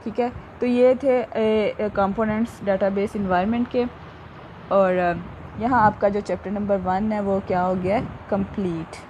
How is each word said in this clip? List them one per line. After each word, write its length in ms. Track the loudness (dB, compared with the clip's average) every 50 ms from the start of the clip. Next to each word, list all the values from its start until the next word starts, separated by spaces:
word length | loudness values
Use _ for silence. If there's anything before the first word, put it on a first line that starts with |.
| -8
ठीक 160 | -8 -4 -2
है। 260 | -2 -2 -2 -8 -16 -16 -8 -4
तो 40 | 0
ये 300 | 0 4 6 6 6 6
थे, 240 | 4 2 2 2 2
ए, 560 | 0 -2 -2 0 2 2 4 2 2 0 0 -2
ए, 100 | -4 -2
components 720 | 0 2 2 2 2 0 0 0 0 -2 -2 -4 -4 -8 -2
database 520 | 0 0 2 2 0 0 0 -2 -2 -2
environment 520 | -4 0 2 2 2 2 2 0 0 -2 0
के, 140 | 0 -2 -2 -2 -4 -12 -16 -18 -18 -18 -18 -18 -18 -18 -18 -18 -18 -18 -6 0
और, 260 | 4 4 6 6 4 2
अ, 640 | 2 2 0 -2 -6 -10 -14 -14 -16 -14 -10 -4
यहाँ 240 | 0 2 4 6 6
आपका 240 | 4 4 4 0 2
जो 120 | 2 2
chapter 300 | -2 -2 -4 -4 -4 -6
number 260 | -4 -4 0 0 0 0
one 340 | 2 0 0 0 0 0
है 100 | 0 0
वो 180 | 0 0 0 0
क्या 220 | 0 0 0 0
हो 140 | 2 2 0
गया 220 | 0 0 0 0 0
है? 100 | 0 -4 -10 -12 -6 -4
Complete। 580 | -2 -2 -2 -2 -4 -4 -2 -2 -2 -4 -6 -8 -12 -16 -18